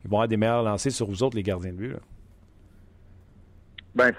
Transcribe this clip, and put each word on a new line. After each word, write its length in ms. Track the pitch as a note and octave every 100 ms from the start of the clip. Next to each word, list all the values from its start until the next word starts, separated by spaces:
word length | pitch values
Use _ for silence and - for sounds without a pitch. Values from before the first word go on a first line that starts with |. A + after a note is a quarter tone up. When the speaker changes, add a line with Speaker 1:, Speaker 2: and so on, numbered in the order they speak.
| G2+
Speaker 1:
ils 40 |
vont 80 | G#2
avoir 100 | A#2
des 80 | A2
meilleurs 260 | A2 A#2+
lancers 300 | A2+ G2+ C#3
sur 140 | B2+ G#2+
vous 160 | G2
autres, 120 | C3 A#2
les 80 |
gardiens 280 | G2 F2+ F#2
de 60 | F2+
but, 120 | A2+
là. 60 | - - - - - - - - - - - - - - - - - - - - A#2+
Speaker 2:
Ben, 180 | B2